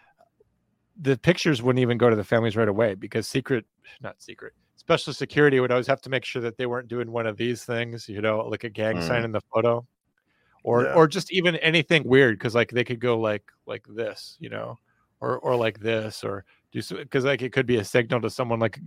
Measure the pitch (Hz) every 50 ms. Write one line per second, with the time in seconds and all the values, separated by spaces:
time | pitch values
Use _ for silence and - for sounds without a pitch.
0 | _ _ _ _ _ _ _ _ _ _ _ _ _ _ _ _ _ _ _ 208
1 | 143 135 135 - - 170 175 - - 170 143 113 120 127 127 127 123 117 120 110
2 | 120 120 110 104 98 - 123 113 117 113 104 113 113 104 98 107 117 107 95 98
3 | 110 101 - 113 101 - - 135 - - 135 113 - _ _ _ _ - - -
4 | 120 95 - _ - - - - - - - _ _ _ _ _ _ - 170 -
5 | - 151 131 - 139 - - 143 147 143 135 127 127 123 123 127 120 139 135 -
6 | - 131 135 123 - - - 131 117 117 113 - 127 120 120 127 123 110 117 120
7 | 117 113 117 117 113 110 104 104 117 123 120 113 - 123 120 117 120 117 117 113
8 | - - 98 104 107 110 107 110 117 117 107 - - 113 101 110 107 110 107 87
9 | 85 - 123 117 117 113 107 101 - _ - 113 117 120 117 120 123 _ _ _
10 | _ _ _ _ _ _ _ _ _ _ _ _ - 123 120 120 127 135 - 170
11 | 160 147 143 - - - 185 185 170 175 165 151 160 160 160 170 139 - 170 151
12 | 127 120 131 139 135 117 107 - - 117 107 120 113 - 117 123 120 - 120 113
13 | 120 123 117 113 113 107 104 101 - _ _ _ _ 117 110 104 - 113 104 113
14 | 113 104 - - - - - - - 113 110 107 110 120 113 - _ _ _ _
15 | _ _ _ - 120 127 127 123 - 135 123 120 113 110 104 107 101 117 113 110
16 | 107 107 - - 113 107 101 101 - _ _ _ _ _ - 120 - - 185 180
17 | 151 - - 135 123 139 139 113 127 117 - 135 127 120 123 110 101 - - 127
18 | 113 113 127 113 110 107 - - 127 117 117 113 113 110 - 143 165